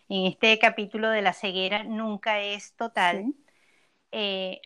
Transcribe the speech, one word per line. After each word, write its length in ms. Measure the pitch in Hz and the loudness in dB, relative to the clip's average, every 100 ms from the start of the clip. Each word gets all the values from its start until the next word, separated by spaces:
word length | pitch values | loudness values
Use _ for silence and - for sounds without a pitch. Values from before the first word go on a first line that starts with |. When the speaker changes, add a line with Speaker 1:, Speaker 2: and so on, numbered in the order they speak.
| - | -6
Speaker 1:
En 160 | 196 185 | 0 0
este 300 | - 226 220 | 2 4 6
capítulo 500 | 226 214 208 214 220 | 6 4 -4 -2 0
de 120 | 220 | 2
la 120 | 190 | 0
ceguera 500 | 180 208 185 185 208 | 0 -2 -2 -2 -2
nunca 560 | 233 220 220 202 226 208 | -4 -6 -6 -4 -2 -2
es 340 | 202 202 - | -4 -8 -10
total. 520 | - 233 220 180 175 220 | -8 -6 0 2 2 -4
Speaker 2:
Sí. 100 | - _ _ _ _ _ _ _ | -8 _ _ _ _ _ _ _
Speaker 1:
Eh, 480 | 226 202 190 185 190 | -6 -4 -4 -6 -8